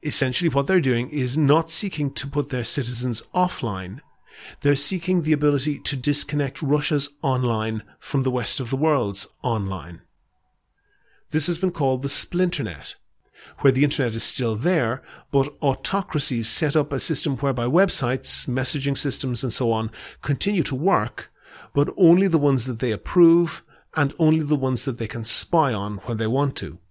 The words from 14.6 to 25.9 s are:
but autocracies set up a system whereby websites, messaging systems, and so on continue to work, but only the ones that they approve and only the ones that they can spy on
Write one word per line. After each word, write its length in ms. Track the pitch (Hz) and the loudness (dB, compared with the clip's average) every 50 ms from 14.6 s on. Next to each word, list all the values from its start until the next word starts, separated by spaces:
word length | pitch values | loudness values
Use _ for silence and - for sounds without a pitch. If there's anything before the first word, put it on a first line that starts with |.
| 123 175 185 160 127 113 120 127 - - - - - _ | -2 0 0 0 0 -2 -4 -6 -10 -20 -20 -20 -16 _
but 240 | - 139 131 - - _ | 0 0 0 0 -4 _
autocracies 880 | - 143 131 - - - - 202 190 - - 147 - - 131 117 113 - | -2 -2 -2 -2 -4 -4 -4 -4 -4 -2 -2 -2 0 0 0 0 2 2
set 260 | - - 165 147 135 | 2 2 0 0 0
up 160 | 160 143 147 | 0 0 0
a 80 | 143 127 | 0 0
system 380 | - - 156 - - 156 139 | 0 2 2 0 0 -2 -2
whereby 260 | 123 - 139 127 117 117 | -2 -2 -2 -2 -2 -2
websites, 840 | 123 139 175 196 190 - - 131 120 131 131 - - - - - - | 0 2 2 2 4 2 0 0 0 -4 -2 -2 -2 -2 -2 -2 -2
messaging 480 | 123 131 127 - - 143 131 139 139 | -4 0 0 0 0 0 -2 -2 -2
systems, 460 | - - 143 123 - - 131 123 120 - | -2 -2 -2 -2 -2 -2 -2 -2 -2 0
and 100 | 123 - | 0 0
so 180 | - 131 117 | 0 2 0
on 180 | 113 113 110 110 - - - - - _ | 0 0 -2 -6 -8 -12 -20 -20 -20 _
continue 420 | - - 139 139 - 202 214 190 151 | -4 -4 -2 0 0 0 0 0 0
to 120 | - 139 | -2 -2
work, 560 | 127 151 190 185 123 107 113 - - - - _ _ _ - - - - - _ | -2 0 0 2 2 0 -4 -8 -12 -18 -18 _ _ _ -20 -20 -20 -20 -4 _
but 200 | 143 143 196 - | 0 0 0 2
only 320 | - 190 165 170 185 196 | 4 6 6 8 6 4
the 120 | 190 160 156 | 2 2 2
ones 260 | 139 143 135 131 117 | 4 4 2 2 0
that 140 | 131 123 113 | -2 -4 -4
they 120 | 127 123 | -2 -2
approve 720 | 107 101 - - - 180 175 165 165 170 175 165 - - _ _ - _ _ _ - | -2 -4 -6 -2 4 6 6 6 6 4 2 0 -4 -10 _ _ -20 _ _ _ -2
and 180 | 160 147 139 - - | -2 -2 -2 0 2
only 240 | 165 156 156 160 151 | 2 2 2 2 2
the 140 | 143 151 | 0 0
ones 260 | 135 127 131 131 123 - | 0 0 0 0 0 0
that 140 | - 123 | -2 -2
they 100 | 120 - | -4 -6
can 160 | - - 120 113 | -6 -6 -4 0
spy 500 | - - - - - - 165 151 135 117 | 2 2 2 2 2 2 2 2 2 0
on 240 | 101 101 104 | -2 -4 -4